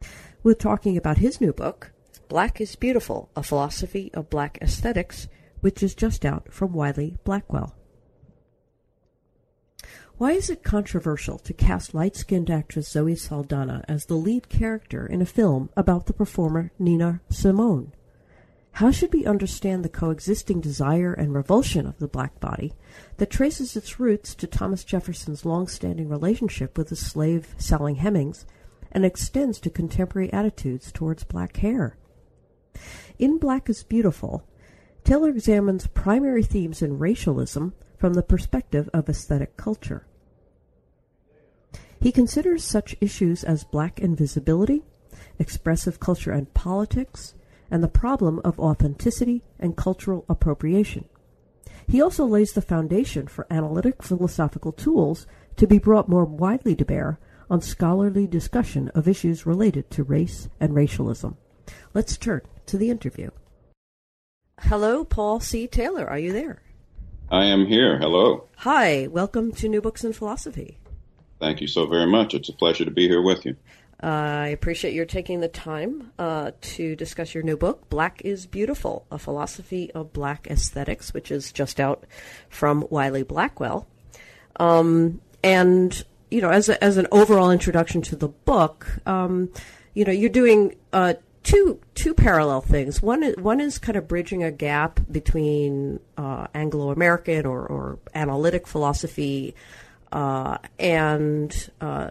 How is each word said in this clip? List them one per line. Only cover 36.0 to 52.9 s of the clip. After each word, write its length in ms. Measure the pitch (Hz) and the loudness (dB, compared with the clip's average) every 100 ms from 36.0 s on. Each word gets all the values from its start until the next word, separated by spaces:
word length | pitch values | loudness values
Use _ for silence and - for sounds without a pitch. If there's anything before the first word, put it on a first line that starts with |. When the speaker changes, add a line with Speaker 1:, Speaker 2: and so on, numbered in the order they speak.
| 190 247 277 240 | 2 2 2 0
Speaker 1:
themes 400 | 214 208 165 156 | 0 0 -2 -4
in 160 | 147 139 | -4 0
racialism 760 | 165 240 165 131 127 147 180 - - - | -2 0 0 -2 -2 -4 -6 -8 -20 -2
from 160 | 180 | 0
the 80 | 175 | 0
perspective 720 | - 185 - 254 - 147 151 | 2 2 2 -4 -2 -4 0
of 160 | 160 151 | -2 -2
aesthetic 480 | - - 143 156 - | -6 -2 -4 -4 -8
culture. 480 | 214 214 - - - _ _ _ _ _ _ _ _ _ _ _ _ _ _ _ _ - - - | -6 -6 -8 -12 -14 _ _ _ _ _ _ _ _ _ _ _ _ _ _ _ _ -20 -18 0
He 120 | 247 | 4
considers 520 | 254 233 294 359 330 | 6 4 2 2 0
such 320 | - 208 - - | 0 -2 -2 -4
issues 420 | 202 - 175 175 | -4 0 0 0
as 200 | - 156 | -2 -2
black 340 | - 151 165 - | -2 -4 -4 -2
invisibility, 840 | 180 156 147 147 151 165 214 294 - _ _ - - - | -2 0 0 0 0 2 2 0 -4 _ _ -20 -20 -6
expressive 600 | - - 165 165 180 - | -6 -4 -2 0 -2 -4
culture 320 | - 170 170 | -2 -2 -2
and 220 | 147 139 | -4 -2
politics, 800 | - 180 196 214 247 262 - - - _ - - | -2 -2 -4 -2 -4 -4 -12 -20 -20 _ -20 -4
and 140 | 170 | 0
the 60 | 165 | 2
problem 500 | - 240 277 170 160 175 | 2 2 2 0 0 -2
of 160 | - | 0
authenticity 800 | 156 147 147 143 233 - 240 240 - - | 0 2 0 2 -2 0 -2 -2 -6 -6
and 160 | 175 170 | -6 -2
cultural 480 | 185 185 202 180 - | -4 -4 -4 -6 -2
appropriation. 720 | 160 160 143 156 190 208 - - _ _ _ _ _ - - - | 0 2 0 0 2 0 -4 -14 _ _ _ _ _ -20 -10 0
He 160 | 254 | 4
also 240 | 339 339 247 | 4 4 2
lays 280 | 208 208 | 4 4
the 80 | 202 | 0
foundation 640 | - 165 156 | 0 -2 2